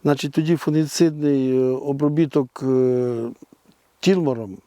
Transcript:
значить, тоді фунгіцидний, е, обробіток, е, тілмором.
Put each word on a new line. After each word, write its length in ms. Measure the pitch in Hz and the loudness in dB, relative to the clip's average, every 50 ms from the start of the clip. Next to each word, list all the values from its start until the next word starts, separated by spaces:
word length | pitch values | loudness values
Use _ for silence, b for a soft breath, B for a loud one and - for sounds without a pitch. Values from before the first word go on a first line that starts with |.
значить, 300 | - 147 147 139 - 147 | 2 0 0 0 -2 -4
тоді 240 | - - 156 160 170 | -4 -2 0 0 0
фунгіцидний, 1000 | 143 - 165 151 156 156 139 - - 175 165 151 151 147 147 143 135 131 131 131 127 | 0 0 0 0 0 0 -2 2 2 2 2 2 0 0 0 2 2 0 2 2 2
е, 60 | 131 | 2
обробіток, 960 | 127 131 131 - 143 139 139 147 147 147 156 165 139 - 147 131 123 _ - | 0 0 -2 -4 -6 -2 0 0 0 2 2 0 2 0 -2 -2 -2 _ -6
е, 520 | 135 131 131 131 127 127 127 123 123 123 120 117 117 120 - _ - _ _ _ _ _ _ _ _ _ _ _ | -2 0 2 2 2 2 2 0 -2 -2 -4 -4 -6 -8 -10 _ -20 _ _ _ _ _ _ _ _ _ _ _
тілмором. 560 | - 175 196 180 165 139 127 117 110 98 95 - _ | 0 2 2 2 2 -2 -2 -4 -6 -12 -12 -16 _